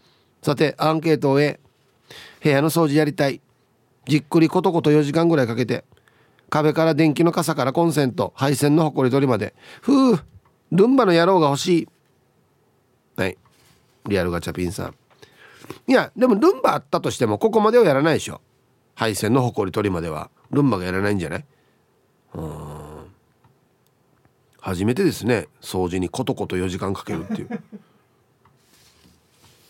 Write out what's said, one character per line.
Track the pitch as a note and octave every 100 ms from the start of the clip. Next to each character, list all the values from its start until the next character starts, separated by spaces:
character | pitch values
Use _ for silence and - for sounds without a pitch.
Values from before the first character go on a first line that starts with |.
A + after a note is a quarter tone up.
| _ _ _ _
さ | -
て、 | C#3+ D#3 -
ア | D3+
ン | D#3
ケ | D#3+
ー | D3+
ト | C#3+
を |
終 | C3+ D3
え、 | - _ _ _ _ _ - - -
部 | D#3
屋 | C#3
の | D#3
掃 | D#3+ D#3+
除 |
や | C#3+
り | D3
た | - C#3+
い。 | - _ _ _ _ _ _ -
じ | D3
っ |
く | - E3+
り | D#3+
コ | F#3
ト | F3+
コ | E3+
ト | D3+
四 | D3+
時 | C#3+
間 | D3+ E3+
ぐ | D#3+
ら |
い | A#2+
か | A#2
け | A#2+
て、 | A#2 - _ _ _ _ _ _
壁 | D3+ D3+
か | D#3
ら | D#3+
電 | D3+ D#3+
気 | D3
の | E3+
傘 | E3 E3
か | D3
ら | C3
コ | C3
ン | E3+
セ | D3+
ン | C3+
ト、 | G#2 G2+ -
配 | C3+
線 | D3 D3 D3+
の |
ほ | D#3
こ | -
り | C3
取 | C3 C3+
り |
ま | A2+
で。 | G2+ - - -
ふ | - C4+ C4
う。 | F3+ - - _ _ _
ル | E3 A3+
ン | C4+
バ | A3
の |
野 | E3 E3+
郎 | F#3+
が | D3+
欲 | C#3
し | - E3+
い。 | - _ _ _ _ _ _ _ _ _ _ _ _ -
は | F#2
い。 | - _ _ _ _ _ _ -
リ | G2+
ア |
ル | F2
ガ | E2+
チ | E2+
ャ |
ピ | F2
ン | F2+
さ | - -
ん。 | - _ _ - _ - - - - -
い |
や、 | C4 D#3 -
で | B3+
も |
ル | G3+ D#4
ン | G4
バ | -
あ | D3
っ | -
た | F3
と | C#3+
し | -
て | A#2+
も | G#2
こ | A3+
こ | A3
ま | G#3
で | A#3+
は |
や | G#3
ら | C3+
な | D#3
い |
で | C3+
し | -
ょ。 | - _ _ _ _ _
配 | - A2+
線 | G#2+ G#2+
の | C3
ほ | B2
こ | -
り | G2
取 | - G2+
り |
ま | F2
で | E2
は。 | D#2 E2 _ _
ル | C3
ン | C#3+
バ | G2+
が |
や | F2+
ら | F#2
な | G#2
い |
ん | G#2
じ | D#2+
ゃ |
な | E2+
い？ | - _ _ _ _ _ _ _ _
う | -
ー |
ん。 | D#2+ D2+ D2+ D2+ D2 D2+ - _ _ _ _ _ _ _ _ _ _ _ _ _ _ _
初 | - F2+
め | G2+
て | B2+
で | F#3+
す | G#2
ね。 | G2+ A#2 D2+ _
掃 | - F#2+ F2+
除 | F#2
に | F2+
コ | -
ト | -
コ | C3 G2
ト | F#2
四 | F#2
時 | F2+
間 | G2
か | F#2+
け | -
る | E2
っ | E2
て | A3
い |
う。 | -
<laughs> | A3 - G#3 _ _ _ _ _ _ _ _ _ _ _ _ _ _ _ _ _ _ _